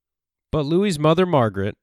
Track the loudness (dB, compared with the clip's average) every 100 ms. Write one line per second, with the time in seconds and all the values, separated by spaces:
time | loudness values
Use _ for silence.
0 | _ _ _ _ -8 -6 -2 0 -2 0
1 | 2 2 2 2 0 -2 -6 -8